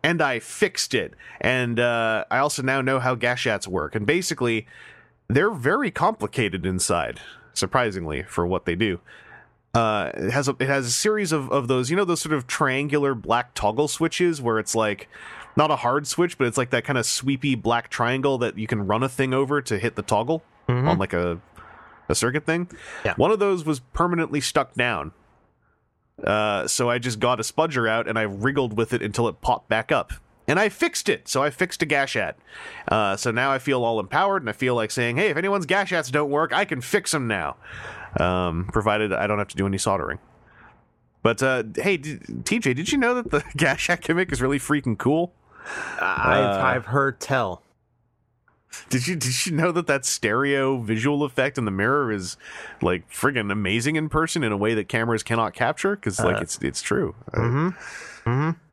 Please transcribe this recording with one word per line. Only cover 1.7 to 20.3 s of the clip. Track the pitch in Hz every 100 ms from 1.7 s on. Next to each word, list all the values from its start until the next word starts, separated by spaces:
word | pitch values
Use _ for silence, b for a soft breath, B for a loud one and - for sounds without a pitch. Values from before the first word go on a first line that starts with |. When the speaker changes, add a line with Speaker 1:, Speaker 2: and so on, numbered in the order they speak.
| 117
Speaker 1:
uh, | 120 117 113 110 -
I | 123
also | 143 -
now | 131 135
know | 127 135
how | 127 123
Gashats | 120 123 120 104 -
work. | 90 76 113
And | 104
basically, | 165 180 165 120 113 - B B B B B _
they're | 123 196
very | 190 123 220 262
complicated | - 175 226 104 - 107 90
inside, | 90 92 - 85 64 - B B B
surprisingly, | - 95 135 120 95 82 71
for | - - 87
what | 92
they | - 87
do. | 107 87 - B B B B B _
Uh, | 117 113 107 78
it | - 92
has | 123 135
a, | 135
it | 135
has | 139 120
a |
series | 120 208 214 190
of, | 156 131
of | 139 120
those, | 127 123
you | 175
know, |
those | 190 165
sort | 160
of | 151 123
triangular | - 143 131 147 147 139
black | 123 95 117 120
toggle | - 104 110 147
switches | - 165 - 175 156
where | 120 110
it's, | 107
like, | 113 110 101 - B B B B -
not | 151
a | 139
hard | 120 139 147
switch, | - 175 -
but | 123
it's, | 113
like, | 127
that | 123
kind | - 131
of | 110
sweepy | - 131 135 143 127
black | 113 117 -
triangle | - 120 131 139 131
that | 117 92
you | 107
can | 107 98
run | 107
a | 131
thing | 127 135
over | 131 135 147
to | 127 104
hit | 113 -
the |
toggle | 101 104 120